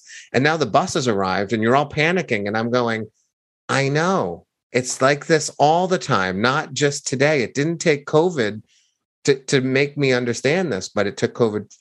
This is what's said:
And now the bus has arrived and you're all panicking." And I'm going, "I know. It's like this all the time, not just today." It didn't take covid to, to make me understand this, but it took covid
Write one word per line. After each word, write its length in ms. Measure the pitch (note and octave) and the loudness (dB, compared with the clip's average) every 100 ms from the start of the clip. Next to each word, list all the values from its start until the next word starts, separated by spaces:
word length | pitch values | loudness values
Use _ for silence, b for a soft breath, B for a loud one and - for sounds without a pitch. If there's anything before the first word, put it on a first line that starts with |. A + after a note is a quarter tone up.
| B B B | B B B
And 100 | A#2+ | 0
now 120 | C#3+ E3 | 2 2
the 80 | B2 | 2
bus 280 | C3+ F#3 | 2 2
has 140 | F3 B2 | -2 0
arrived 420 | G2 F#2+ F#2 F#2+ | 0 0 -2 -2
and 100 | A2+ | 0
you're 140 | A2 C3+ | 2 2
all 140 | C#3+ | 0
panicking." 580 | D3+ D#3 F#3 D#3+ G#2+ G2+ | 0 0 0 -2 -4 -2
And 80 | A2 | -2
I'm 120 | A#2 | 0
going, 360 | B2 A#2 A2 G#2+ _ _ _ _ _ - | 0 0 -2 -6 _ _ _ _ _ -4
"I 220 | B2+ C#3 | -2 0
know. 560 | D3 F3 F#3+ F#2+ E2+ _ _ _ | 0 0 0 -2 -6 _ _ _
It's 300 | A#2+ B2 - | -2 -2 0
like 240 | C3 C#3+ - | 2 2 2
this 240 | D#3 D3 - | 0 0 0
all 260 | C#3+ E3+ F#3 | 2 4 0
the 80 | F3+ | -2
time, 440 | - A2 F#2 F#2 | 0 0 0 0
not 320 | A#2+ D3 D3 | 0 0 -2
just 320 | B2+ C#3+ C#3+ - | -2 -2 -2 -6
today." 360 | B2+ C#3+ D3+ | 0 2 2
It 100 | G#2+ | -2
didn't 260 | - D3+ E3+ | -2 -4 -2
take 260 | F3 C#3+ - | 0 -2 2
covid 560 | D#3 F3+ D#3 G#2+ G#2+ - _ _ _ _ _ - | 2 2 0 -4 -4 -14 _ _ _ _ _ 0
to, 100 | C#3 | 0
to 260 | - C#3 | 2 0
make 360 | C3 C3 C#3+ D3 | 2 0 0 0
me 160 | C3+ | 2
understand 600 | B2 A#2+ A#2 C3+ F3 F3+ | 2 0 -2 0 0 -2
this, 160 | F#2+ - | -4 -4
but 160 | G#2 G2+ | -4 -4
it 100 | G2 | -2
took 180 | A#2+ - | -4 0
covid 360 | A#2 G#2 - - | 0 0 -8 -8